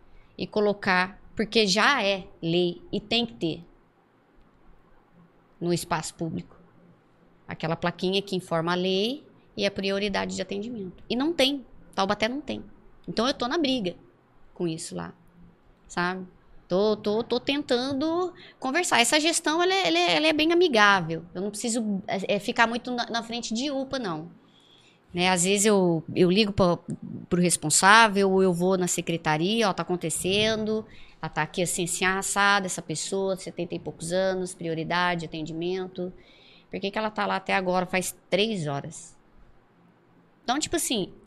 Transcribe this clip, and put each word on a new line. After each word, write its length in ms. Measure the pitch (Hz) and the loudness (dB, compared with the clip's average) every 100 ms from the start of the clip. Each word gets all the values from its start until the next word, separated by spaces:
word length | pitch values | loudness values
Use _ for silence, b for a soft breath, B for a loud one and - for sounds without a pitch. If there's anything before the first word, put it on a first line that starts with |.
| b b b b | b b b b
e 80 | 185 | -4
colocar, 760 | 214 208 202 202 180 185 202 - - | 0 2 0 0 0 0 -6 -14 -6
porque 300 | 214 226 214 | 0 2 4
já 360 | 190 226 277 | 4 2 2
é 240 | 196 196 180 - | 0 -2 -6 -8
lei 400 | 165 175 175 175 - | -2 0 0 -4 -8
e 80 | 202 | -8
tem 240 | - 233 233 | -2 -2 -2
que 80 | |
ter 300 | - 165 160 170 _ _ _ _ _ _ _ - _ - - _ - _ - - _ _ - | -4 -6 -6 -12 _ _ _ _ _ _ _ -20 _ -20 -20 _ -20 _ -20 -20 _ _ -8
no 140 | 175 | -2
espaço 400 | 175 - 165 - - | -2 -2 -4 -4 -6
público. 400 | 165 180 - - - _ - - _ _ _ _ - | -6 -6 -10 -20 -20 _ -20 -20 _ _ _ _ -14
Aquela 280 | 170 160 165 | -8 -4 -2
plaquinha 460 | 175 170 185 196 | -2 -2 0 0
que 140 | 196 180 | 0 -6
informa 380 | 170 165 165 | -2 -2 0
a 20 | 180 | 0
lei 500 | 185 190 214 294 - b b - | 0 0 -2 -4 -12 b b -4
e 100 | 202 | -4
a 60 | |
prioridade 640 | 202 196 196 208 190 190 190 | -2 -4 -2 -2 -2 -4 -6
de 60 | |
atendimento. 640 | 185 202 220 240 185 - - | -6 -6 -8 -10 -12 -12 -6
E 60 | 226 | -2
não 180 | 294 | 0
tem. 320 | 339 269 277 233 - - - | 2 2 0 -8 -20 -10 -2
Taubaté 320 | 196 202 220 | 0 0 -2
não 140 | 269 | -4
tem. 220 | - 214 - - - - - | -8 -10 -12 -20 -20 -20 -8
Então 200 | 175 240 | -2 0
eu 60 | |
tô 140 | 285 240 | 0 -2
na 100 | 330 | 0
briga 380 | 285 262 180 - - _ _ - - | 0 0 -2 -8 -18 _ _ -20 -20
com 140 | - 175 | -6 -4
isso 280 | 160 - 180 | -4 -8 -8
lá, 180 | 170 - - - - _ _ _ - | -10 -10 -20 -20 -20 _ _ _ -12
sabe? 380 | - 175 185 185 - - - - | -4 -4 -4 -10 -18 -20 -18 -2
Tô, 280 | 175 214 214 | 2 2 2
tô, 260 | 208 208 | 0 -2
tô 160 | 233 240 | 0 -4
tentando 920 | - 285 285 240 262 269 311 330 359 B B B | -2 -6 -2 -2 -2 -2 -2 -2 -4 B B B
conversar. 400 | 262 294 359 254 | -4 -2 0 2
Essa 200 | 240 311 | 4 4
gestão, 420 | 311 320 - 320 | 2 0 0 0
ela 120 | 359 | 2
é, 140 | 381 359 | 2 2
ela 100 | 330 | 2
é, 180 | 349 - | 2 2
ela 100 | 311 | 2
é 60 | |
bem 180 | 302 320 | 2 2
amigável. 720 | 339 359 214 208 196 160 160 165 180 | 4 4 6 6 6 2 -6 -8 -8
Eu 60 | |
não 80 | 202 | -6
preciso, 520 | 208 240 233 214 196 - | -4 -4 -2 -2 -4 -2
é, 280 | 190 190 202 | -4 0 -2
é, 40 | |
ficar 260 | - 240 233 | 0 2 2
muito 220 | 240 247 | 0 -6
na, 180 | 247 226 | -6 -4
na 120 | 233 | -6
frente 300 | 220 233 226 | -6 -8 -4
de 160 | 226 285 | -4 -2
upa, 300 | 269 269 269 | -4 -4 -4
não. 320 | 214 156 170 - b b b b b b _ | -4 -6 -8 -16 b b b b b b _
Né? 160 | 175 180 | 0 2
Às 140 | 185 | 2
vezes 220 | 180 202 214 | 2 4 4
eu, 360 | 202 180 165 - 113 | 6 4 2 0 4
eu 160 | 175 | 4
ligo 200 | 185 208 | 6 4
pra, 280 | 202 185 170 - - - - - | 4 2 2 -4 -12 -10 -12 -2
pro 100 | 175 | 2
responsável, 920 | 175 - 156 - 190 220 226 196 196 | 2 2 2 4 8 10 8 6 4
ou 100 | 190 | 4
eu 100 | 190 | 4
vou 220 | 170 180 190 | 4 2 2
na 100 | 180 | 0
secretaria, 840 | - 170 165 160 156 180 226 208 | -2 -4 -2 0 0 2 2 2
ó, 40 | |
tá 100 | 175 | 0
acontecendo, 1000 | 170 175 165 - 180 196 220 220 214 214 214 B B B | -2 -2 -4 -4 -2 0 2 0 -2 -4 -6 B B B
ela 80 | 156 | -8
tá 140 | - | -4
aqui 180 | 151 - | -4 -2
assim, 220 | 170 - | -2 -2
assim, 220 | 170 - 185 | -4 0 0
assada, 600 | 190 190 202 202 202 185 | 0 -2 2 4 4 0
essa 160 | - | -8
pessoa, 540 | - 156 - 196 190 185 | -8 -8 -4 -2 -2 -4
setenta 400 | - - 175 - | -6 -8 -6 -6
e 40 | |
poucos 320 | - - 165 | -10 -10 -4
anos, 440 | 185 190 185 185 - | 0 0 0 -4 -6
prioridade, 720 | 165 160 160 170 180 175 160 | -6 -4 -2 0 0 0 -4
atendimento. 840 | 165 156 160 175 185 185 185 180 185 b b b b b | -8 -8 -6 -4 -4 -6 -8 -10 -10 b b b b b
Por 80 | 185 | -6
que 100 | 196 | -6
que 80 | 220 | -4
ela 140 | 214 | -4
tá 160 | 214 196 | -4 -2
lá 80 | 190 | -2
até 180 | 190 | 0
agora? 320 | 196 185 180 180 | 0 2 0 0
Faz 300 | 185 180 - - | -2 -2 -8 -2
três 340 | 180 220 208 151 | 0 0 0 -4
horas. 500 | 139 151 - - - _ - - - _ _ _ _ _ _ _ _ | -4 -8 -14 -18 -20 _ -20 -20 -20 _ _ _ _ _ _ _ _
Então, 140 | - 262 | -4 -4
tipo 180 | - 339 | -2 -2
assim, 380 | - 233 175 - | -2 -2 -4 -8